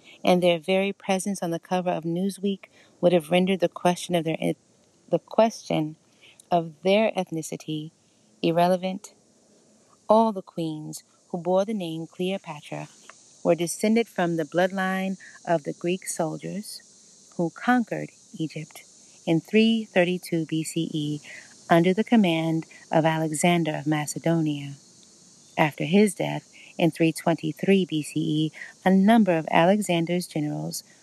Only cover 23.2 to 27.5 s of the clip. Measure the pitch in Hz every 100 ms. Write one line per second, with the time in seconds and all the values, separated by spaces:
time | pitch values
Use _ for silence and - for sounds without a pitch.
23.2 | 160 151 175 175 156 151 147 151 147 147
24.2 | 165 165 156 147 143 139 - - - -
25.2 | - - - - 156 - 147 196 214 -
26.2 | 147 151 - - - - 165 - 165 -
27.2 | - 160 160